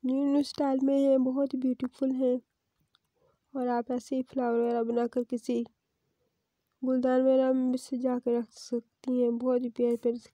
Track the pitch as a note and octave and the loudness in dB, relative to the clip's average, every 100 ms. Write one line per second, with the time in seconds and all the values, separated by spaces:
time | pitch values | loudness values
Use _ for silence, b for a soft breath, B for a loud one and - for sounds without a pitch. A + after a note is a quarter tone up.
0 | C4 C4 C#4+ C#4+ C#4+ - C#4+ C4+ C4+ C#4 | -2 0 2 2 0 -2 -2 0 2 2
1 | C#4 C4+ B3+ B3+ C#4 C4 B3+ B3 B3 - | 4 4 2 0 -2 -2 -2 -2 -6 -4
2 | C4 C4 B3+ B3+ _ _ _ _ _ _ | -4 -2 0 -2 _ _ _ _ _ _
3 | _ _ _ _ _ C4+ B3 A#3+ A#3+ B3 | _ _ _ _ _ -6 -4 -4 -4 -6
4 | - C4 B3+ C4+ A#3+ A#3 A#3 A#3+ A3+ A#3 | -4 -4 -4 -4 -2 0 0 0 0 -2
5 | A#3+ B3 A#3+ A#3+ - A#3+ A#3 _ _ _ | -2 -4 -4 -6 -2 -4 -4 _ _ _
6 | _ _ _ _ _ _ _ _ B3+ B3+ | _ _ _ _ _ _ _ _ -2 0
7 | B3+ B3+ C4 C4 C4 C4 B3+ B3+ - B3+ | 2 4 4 4 4 2 0 -2 -4 -4
8 | B3+ B3 B3 A#3 A#3 - - A#3+ - _ | -2 -2 0 -2 -2 -12 -8 -8 -8 _
9 | - B3 A#3+ A#3 B3+ B3 B3 - A#3+ A#3 | -4 0 2 0 0 0 -2 -2 0 0
10 | A#3+ A#3 - | -2 -4 -8